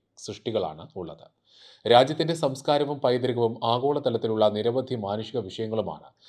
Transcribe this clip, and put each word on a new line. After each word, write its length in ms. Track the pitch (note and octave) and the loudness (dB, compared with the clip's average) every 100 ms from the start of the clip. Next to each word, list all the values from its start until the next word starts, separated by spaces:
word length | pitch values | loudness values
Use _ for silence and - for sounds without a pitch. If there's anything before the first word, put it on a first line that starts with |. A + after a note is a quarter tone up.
| _ - - | _ -16 -14
സൃഷ്ടികളാണ് 600 | G#2 - G#2+ E2 D#2 - - | -10 -4 -4 -4 -8 -14 -12
ഉള്ളത്. 240 | - - - _ _ - - - A2 | -12 -14 -20 _ _ -20 -20 -4 6
രാജ്യത്തിന്റെ 520 | A#2+ C3+ D#3 D#3 D#3+ | 6 6 2 -2 0
സംസ്കാരവും 560 | D3 C3 - D3 C#3+ C#3+ | -2 -2 0 0 0 0
പൈതൃകവും 560 | C3 B2 B2+ A#2+ A2+ A#2 A#2 A#2+ | 0 2 0 0 0 0 0 2
ആഗോളതലത്തിലുള്ള 720 | C#3 D3 C3 A2+ A2+ A2 G#2+ G#2 | 2 0 0 0 0 4 4 4
നിരവധി 400 | A#2 B2+ A#2+ B2 G2 | 0 -2 -2 -6 -4
മാനുഷിക 320 | G#2+ A2 B2 F#2 | -6 -6 -8 -8
വിഷയങ്ങളുമാണ് 640 | G2+ A2 A2 F#2 D#2 - _ | -8 -6 -4 -4 -8 -16 _